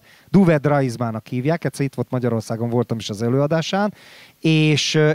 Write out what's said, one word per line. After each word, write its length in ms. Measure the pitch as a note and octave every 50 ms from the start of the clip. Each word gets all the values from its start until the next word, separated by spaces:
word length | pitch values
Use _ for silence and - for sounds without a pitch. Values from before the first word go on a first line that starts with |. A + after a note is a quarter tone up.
| _ _ - _ _ _
Duved 360 | - G3 G3 E3 D#3 D3 C3
Raizmának 640 | D3 D3 C#3+ C3+ B2+ A2+ A2+ B2 A#2 A2 A2 - -
hívják, 360 | B2+ B2 B2 D3 E3 E3+ -
egyszer 220 | C#3 - - C#3
itt 80 | C3 -
volt 160 | - A#2+ -
Magyarországon, 600 | C3 B2 A#2+ A#2+ A2+ A2+ - - A#2 A2 A#2 A#2
voltam 280 | A#2 B2 A2+ - A#2 A2+
is 120 | G2 -
az 120 | G#2+ G2
előadásán, 720 | A#2 A#2 B2+ C#3 C#3+ C#3+ E3 D#3+ D#3 - F#3+ G3 G#3 G#3 - - - - - - - - _ _
és, 540 | - E3 D#3+ D#3 D#3 D#3 D3+ C#3 - - -
ö, 160 | D#3 D3+ D3+